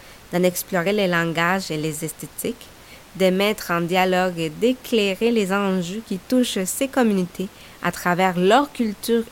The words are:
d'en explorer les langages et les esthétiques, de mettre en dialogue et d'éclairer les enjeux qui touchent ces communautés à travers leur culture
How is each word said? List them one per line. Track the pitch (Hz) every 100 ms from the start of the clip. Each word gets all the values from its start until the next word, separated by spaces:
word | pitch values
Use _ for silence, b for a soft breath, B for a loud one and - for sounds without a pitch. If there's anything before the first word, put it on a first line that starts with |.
| B B B
d'en | 175
explorer | 180 175 - 185 170
les | 208 185
langages | 170 165 165 170 190 185
et | 156
les | 156 151 160
esthétiques, | - - - 214 - - B B B B 175
de | 185
mettre | 185 208 202 -
en | 170
dialogue | 170 185 185 180 185 170
et | 160
d'éclairer | 160 226 254 - 226 202 185 233
les | 226 185
enjeux | 202 196 185 170 214 -
qui | 190
touchent | - 254 240 202
ces | 185 - 269
communautés | 262 226 196 175 - 190 B B B
à | 175
travers | - 180 175 185 180
leur | 185 240 285
culture | - 220 196 - 233 226